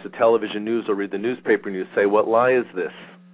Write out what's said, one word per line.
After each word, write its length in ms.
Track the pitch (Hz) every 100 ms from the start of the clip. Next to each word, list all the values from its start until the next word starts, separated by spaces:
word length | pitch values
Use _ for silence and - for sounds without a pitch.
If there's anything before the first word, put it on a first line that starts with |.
the 80 | 98
television 540 | - 117 113 104 104
news 200 | 107 117 104
or 60 |
read 160 | 101 98
the 80 | 98
newspaper, 520 | 117 123 - 104 104
and 60 | 92
you 100 | 90
say, 100 | 113
'What 240 | 101 107 107
lie 220 | 113 127
is 160 | 127 -
this? 180 | 90 82 - - - -